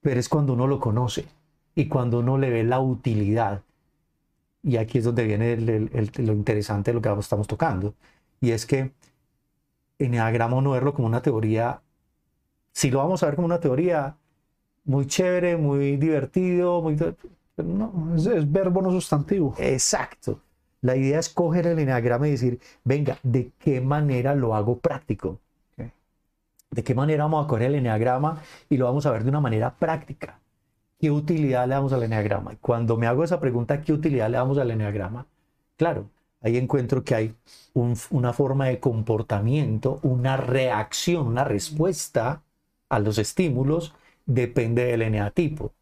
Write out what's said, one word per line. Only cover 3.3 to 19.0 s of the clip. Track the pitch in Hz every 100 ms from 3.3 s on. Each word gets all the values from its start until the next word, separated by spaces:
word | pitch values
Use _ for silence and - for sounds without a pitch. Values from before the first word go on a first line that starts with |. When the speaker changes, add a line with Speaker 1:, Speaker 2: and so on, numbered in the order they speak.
| 110 110 101 _ _ _ _ _ _ _ _ _ _
Speaker 1:
Y | - 117
aquí | 110 127
es |
donde | 117 117
viene | 113 104 117
el, | 117 113
el, | 107 107
el, | 123 107 - 117
lo |
interesante | 104 101 107 104 104 101
de |
lo | 117
que | 110 104
estamos | 104 101 107
tocando. | - 165 95 101 - _ _ _ _
Y | 123
es | 113 -
que | 135 131 _ _ _ _ _ _ _ _ _ _ _
eneagrama | 135 120 113 113 117 123
uno | 139
verlo | 131 135
como | 143 113
una | 117
teoría, | 151 113 110 110 117 - _ _ _ _ _ _ _ _ _
si | - 143
lo | 131
vamos | 147 185
a | 165
ver | 147
como | 170
una | 170
teoría | 165 127 175 165 139 - _ _ _ _ _ _
muy | - 139 139
chévere, | - 185 180 175 170
muy | 147 139 139 143
divertido, | 156 151 - - 185 175 175 175
muy, | 160 151
pero | 165 170 - _ _ - 165
no. | 190 220 185 160 170
Speaker 2:
Es, | 180
es | 214 147
verbo, | 170 190 180
no | 185
sustantivo. | 185